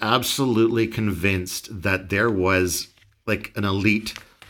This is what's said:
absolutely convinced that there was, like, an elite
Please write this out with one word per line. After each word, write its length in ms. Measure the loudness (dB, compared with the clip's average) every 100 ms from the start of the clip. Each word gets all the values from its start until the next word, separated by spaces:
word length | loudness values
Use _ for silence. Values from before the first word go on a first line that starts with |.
absolutely 840 | 0 0 0 0 2 4 4 2 0
convinced 960 | 0 -2 0 0 0 -2 -8 -10 -6
that 280 | -2 -2 -2
there 200 | 0 0
was, 580 | 2 2 4 2 -2 -8 _ _ _ -4
like, 260 | -4 -6 -4
an 80 |
elite 500 | -2 2 2 2 -2 -12 -18 _